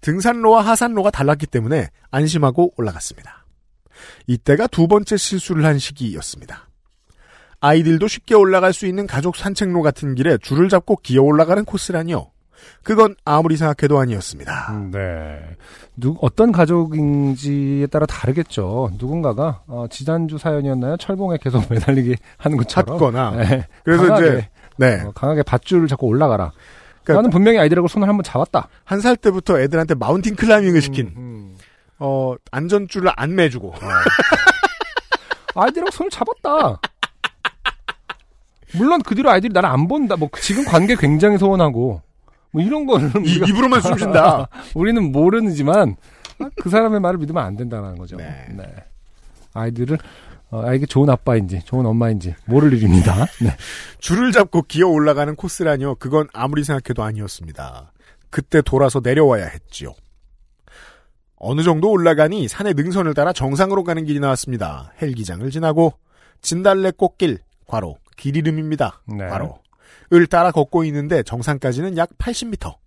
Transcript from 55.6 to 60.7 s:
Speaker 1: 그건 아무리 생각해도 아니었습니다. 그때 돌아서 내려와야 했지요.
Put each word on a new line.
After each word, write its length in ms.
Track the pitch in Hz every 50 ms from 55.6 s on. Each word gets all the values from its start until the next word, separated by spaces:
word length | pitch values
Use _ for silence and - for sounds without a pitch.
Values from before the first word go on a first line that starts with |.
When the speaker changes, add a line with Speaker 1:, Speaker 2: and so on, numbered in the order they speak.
| 175 160 147 135 135 139 131
Speaker 1:
그건 320 | - - 131 139 156 151 - _
아무리 300 | - 120 135 147 147 147
생각해도 400 | 135 151 135 120 - 123 - 110
아니었습니다. 880 | 107 107 104 104 92 - - 90 80 73 - 69 67 64 62 67 _ _ _ _ _ _ _ _ _
그때 300 | - - 139 _ - 160 139
돌아서 360 | - 127 131 139 131 - 139 117
내려와야 420 | 123 131 147 156 139 123 107 92
했지요. 480 | 78 - 78 _ _ - - 71 64 60 _ _ _ _ _ _ _ _ _ _ _ _ _ _ _